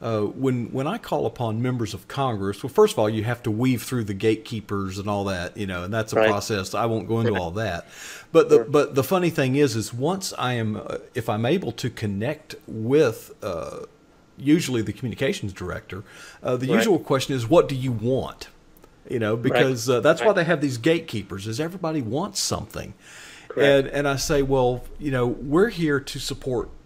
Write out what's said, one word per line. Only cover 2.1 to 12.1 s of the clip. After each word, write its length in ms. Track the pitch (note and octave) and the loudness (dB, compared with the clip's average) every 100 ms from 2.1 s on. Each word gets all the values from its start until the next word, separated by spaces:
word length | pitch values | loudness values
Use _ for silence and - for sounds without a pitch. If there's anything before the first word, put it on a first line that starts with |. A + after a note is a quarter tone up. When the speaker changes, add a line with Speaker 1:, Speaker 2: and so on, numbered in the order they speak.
| - C3+ G#2+ G2 G2 | -2 -2 0 -2 -4
Speaker 1:
well, 100 | C3 | 0
first 200 | - G#3+ | 4 6
of 60 | - | 4
all, 100 | G#2+ | 2
you 140 | A2 | 2
have 200 | A2 A#2+ | -2 -2
to 80 | A2+ | -2
weave 320 | G#2+ C3 B2 | 0 2 0
through 220 | - B2+ G#2 | -2 -2 -2
the 80 | |
gatekeepers 840 | G2 A2 A2 - A2 - G2+ F#2+ F#2+ | 2 2 2 -2 -10 -4 -4 -2 -4
and 100 | G2+ | -2
all 180 | G2+ G2 | -2 -2
that, 300 | F2+ F2+ - | -2 -6 -6
you 120 | G2 | -6
know, 160 | F2+ | -4
and 100 | F2+ | -2
that's 180 | A2 A2 | -2 -2
a 60 | A2+ | 0
Speaker 2:
Right. 120 | A2 | 2
Speaker 1:
process. 440 | G2+ - G#2 F#2+ | 2 0 -4 -2
I 120 | G#2 A2+ | -2 -2
won't 220 | A2+ F#2 | -2 -2
go 120 | A2+ | 0
into 100 | A2+ | 0
Speaker 2:
Right. 100 | G2 | 0
Speaker 1:
all 100 | E2+ | -2
that. 360 | F#2 A2 E2+ - - - - - | -4 -4 -6 -10 -18 -16 -18 2
But 180 | D#3+ D3+ | 4 6
the, 60 | - | 6
Speaker 2:
Sure. 80 | A#2 | 6
Speaker 1:
but 300 | C#3+ C#3 C3+ | 2 4 0
the 80 | |
funny 260 | - F#3 F3 | 2 2 2
thing 260 | E3+ C3 C3+ | 2 2 4
is, 200 | C#3+ A2+ | 2 0
is 180 | G2+ | -4
once 400 | A#2 C#3+ F#3+ - - | -4 -2 -2 -6 -4
I 160 | B2 | -2
am, 220 | B2 A2 G#2+ | -2 -2 -4
uh, 220 | - - - | -6 -10 -8
if 160 | B2+ A2+ | -6 -2
I'm 160 | A2 A#2+ | 0 0
able 260 | F#3 A#2+ | 0 -2
to 160 | - B2 | -4 -6
connect 640 | - G#2+ | -4 -4